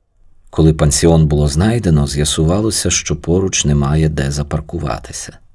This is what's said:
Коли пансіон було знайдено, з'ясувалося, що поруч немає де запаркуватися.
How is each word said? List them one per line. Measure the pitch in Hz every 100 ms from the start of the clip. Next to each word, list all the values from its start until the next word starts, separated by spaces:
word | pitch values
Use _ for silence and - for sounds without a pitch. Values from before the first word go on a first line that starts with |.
| _ _ _ - -
Коли | - 80
пансіон | 78 78 - 85 82 76
було | 73 73
знайдено, | 76 107 117 95 76 69
з'ясувалося, | 69 73 - 80 98 110 - 95
що | - - 73
поруч | - 90 95 -
немає | 71 71 69 78 78
де | 73 69
запаркуватися. | 73 73 80 - 82 76 - - - - - -